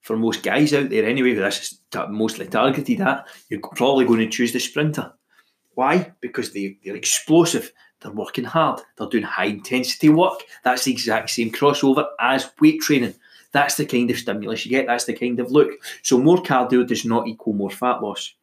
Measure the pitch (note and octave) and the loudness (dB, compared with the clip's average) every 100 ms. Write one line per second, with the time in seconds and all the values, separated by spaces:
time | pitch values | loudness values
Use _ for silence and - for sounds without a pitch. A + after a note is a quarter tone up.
0 | - A2 A2+ A2 G2+ A#2 D3+ C#3+ C3+ A2 | -4 -2 -2 -2 -2 2 2 2 0 0
1 | G#2 C3 B2+ G#2+ G2 - - - _ - | 0 2 0 0 -2 -4 -10 -16 _ -10
2 | - G#2 A2 - - A2+ C3 C3+ C3+ A#2 | -8 -2 -4 -4 -4 0 0 0 -2 0
3 | A2+ C3+ - - _ G#2 - - B2+ C3+ | 0 -2 -8 -20 _ -10 -10 0 2 4
4 | A#2 A2+ A2+ - A#2+ B2 - D3 D3+ D3 | 4 2 2 -2 -2 -2 -6 -2 -2 -2
5 | - _ _ _ _ _ _ - C3+ F3 | -10 _ _ _ _ _ _ -2 0 0
6 | F3+ _ B2 - G#2 G2+ G2 - F#2+ G#2 | -2 _ -10 -8 -6 -8 -10 -10 -14 -8
7 | - - - D#3+ D#3+ C3+ - _ _ _ | -2 -4 4 4 4 0 -6 _ _ _
8 | A2 G#2 G2 - A#2+ E3 D3+ B2+ - - | -12 -10 -8 -8 -2 0 0 -2 -12 -12
9 | - A#2 G2 - G2+ G2+ - B2+ B2 - | -4 -2 -2 -4 -4 -4 -4 -4 -4 2
10 | D3+ D#3 F#3 F#3+ - - B2+ B2 C3 A#2 | 4 6 4 0 -16 -4 -2 0 -2 -2
11 | A#2 A2 A2 - A2+ - C#3+ C#3 C#3+ C3+ | -2 -2 -2 -4 -4 2 2 4 2 2
12 | - - A#2+ C3+ - _ D#3 D#3 - D3 | 0 -2 0 0 -4 _ 4 4 0 0
13 | A#2 - _ - _ C#3+ C#3+ - - B2 | 0 -6 _ -20 _ 0 0 -2 -2 0
14 | A#2+ - - G#2 G#2 A2 A2+ B2+ A#2 A#2+ | 0 -2 -4 -6 -6 -8 -2 -2 0 -2
15 | - - B2 A#2+ B2 C#3+ C#3+ - - - | -4 -4 -4 -4 2 4 4 0 -16 -10
16 | - B2+ C#3+ F3+ F3+ C3 B2 B2+ B2 A2 | 2 4 6 4 4 0 4 2 2 -2
17 | A#2 A2+ A2+ A2+ - G#2 G2 - B2 B2 | 0 0 -2 -6 -4 -4 -4 -2 -2 -2
18 | G#2 F#2+ - _ | -6 -8 -14 _